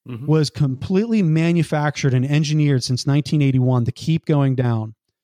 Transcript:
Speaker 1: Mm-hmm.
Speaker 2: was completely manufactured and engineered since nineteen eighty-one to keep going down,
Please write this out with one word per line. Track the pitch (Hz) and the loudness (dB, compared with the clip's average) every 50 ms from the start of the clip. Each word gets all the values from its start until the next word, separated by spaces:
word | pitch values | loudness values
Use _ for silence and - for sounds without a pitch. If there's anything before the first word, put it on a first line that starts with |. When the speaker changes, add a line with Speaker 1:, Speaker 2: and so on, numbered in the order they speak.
| - 127 | -16 -14
Speaker 1:
Mm-hmm. | 123 110 143 | -12 -8 -2
Speaker 2:
was | 143 156 160 147 - | 0 2 2 2 0
completely | - - 147 131 127 - - - 185 196 226 233 226 214 | -2 -2 -2 -2 -2 -4 -4 -2 0 0 0 0 0 0
manufactured | 180 156 156 160 165 170 175 170 156 - 160 147 147 147 - - - 135 123 | 2 2 2 2 2 2 2 0 0 0 -2 -2 -2 -2 -2 -2 -2 0 0
and | 127 127 | 0 0
engineered | 143 147 156 156 143 156 151 147 143 139 123 - | 0 0 0 0 0 0 0 2 2 2 0 0
since | - 123 - - 139 | -2 -4 -2 -2 0
nineteen | 139 147 - - 170 147 | 0 0 0 0 0 0
eighty-one | 139 135 131 131 123 127 127 123 120 | 2 2 2 2 2 2 2 0 0
to | - | -2
keep | - - - 156 165 160 - | -4 -6 -2 -2 -2 -2 0
going | - 151 143 139 135 127 | 0 0 2 2 0 0
down, | 127 123 120 113 110 110 110 - _ _ _ _ _ | 0 0 0 0 -2 -4 -8 -12 _ _ _ _ _